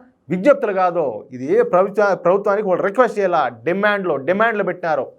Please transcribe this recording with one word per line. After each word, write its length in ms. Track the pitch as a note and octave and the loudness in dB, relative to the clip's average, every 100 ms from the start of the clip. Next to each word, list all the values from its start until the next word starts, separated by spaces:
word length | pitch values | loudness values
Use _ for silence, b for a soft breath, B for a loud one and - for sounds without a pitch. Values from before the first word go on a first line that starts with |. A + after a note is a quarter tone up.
| B _ - | B _ -6
విజ్ఞప్తులు 440 | F3+ A3 C#4+ A3 | 0 4 4 2
కాదు, 520 | F#3+ F3+ E3+ D3 G#2+ F2+ | 0 0 0 -2 -4 -10
ఇది 300 | B2 C3 G#3 | -10 0 2
ప్రభుత్వ, 520 | A#3 F3+ G3 G3 G3+ F3+ | 2 2 0 0 0 2
ప్రభుత్వానికి 540 | F3 G3 G3+ G3+ G#3 | 2 2 0 -2 0
వాళ్ళు 160 | E3+ F3 | 0 0
రిక్వెస్ట్ 340 | G3+ A#3+ - | 2 0 2
చేయాలా, 320 | F#3+ F3 C3 A#2 A#2+ | 0 0 0 -2 -4
డిమాండ్లు, 500 | F3+ G#3 G#3 F3+ C#3+ | 0 0 0 -2 -2
డిమాండ్లు 480 | C3 F#3+ A3+ G#3+ | -2 0 0 0
పెట్టినారు. 440 | F3+ F3 E3+ D3 A2 | -4 -4 -2 -2 -4